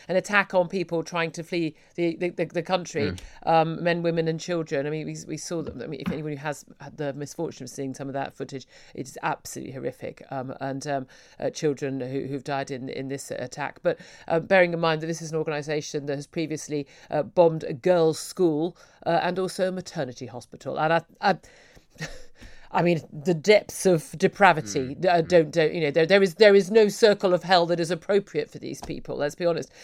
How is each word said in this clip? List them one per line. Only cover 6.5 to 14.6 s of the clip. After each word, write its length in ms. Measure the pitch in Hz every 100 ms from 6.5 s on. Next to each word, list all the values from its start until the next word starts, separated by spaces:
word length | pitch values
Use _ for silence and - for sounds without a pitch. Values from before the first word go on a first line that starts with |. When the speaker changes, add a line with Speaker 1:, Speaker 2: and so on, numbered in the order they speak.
| 139 - -
Speaker 1:
had 160 | 143 -
the 140 | 143
misfortune 500 | 139 143 - 156 -
of 60 | 127
seeing 240 | - 135
some 120 | 131 139
of 40 |
that 200 | 135 135 -
footage, 300 | 131 135 - - -
it 140 | - 131
is 100 | -
absolutely 500 | 156 - - 135 -
horrific. 500 | 131 135 - 131 - -
Um, 240 | 135 131 -
and, 260 | 135 135 147
um, 200 | 139 131 - - -
uh, 100 | 131
children 500 | - 156 135 139 135
who, 200 | 127 135 131
who've 180 | 139
died 260 | 147 139 139
in, 180 | 131 135
in 200 | - 135
this 220 | 135 -
attack. 480 | - 127 - 139 -
But, 160 | 180 - - - -
uh, 100 | 165
bearing 320 | - 190